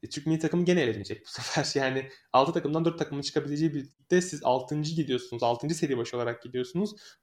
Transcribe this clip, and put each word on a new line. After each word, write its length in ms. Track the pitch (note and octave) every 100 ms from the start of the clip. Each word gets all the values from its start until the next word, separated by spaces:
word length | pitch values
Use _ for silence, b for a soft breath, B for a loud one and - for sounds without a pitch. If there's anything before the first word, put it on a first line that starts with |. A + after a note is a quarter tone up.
e, 60 | A2
Türk 180 | - D3+
milli 120 | D#3+
takımı 260 | D#3+ F3
gene 160 | F3+ F3+
elenecek 460 | B2+ G#2 G2+ - -
bu 40 |
<laughs> 120 | -
sefer. 380 | A#2+ - C#3+ C#3
Yani 300 | C3 C3 C3 B B
altı 200 | B2 C#3+
takımdan 320 | E3+ D#3 D#3
dört 140 | E3 E3
takımın 240 | - C#3+
çıkabileceği 520 | C#3 D#3 C#3+ D3 D#3+
bir 100 | C#3+
ligde 360 | C3+ _ _ F3+
siz 220 | F3+ D3
altıncı 500 | - B2+ C3 D3+ D3+
gidiyorsunuz. 480 | E3 C3+ B2 - A#2
Altıncı 320 | A#2+ A#2+ D3
seri 220 | E3 D3+ C3
başı 200 | A#2 A#2+
olarak 260 | A#2+ A2+
gidiyorsunuz 520 | B2 B2 B2 E3+ G#3 - B B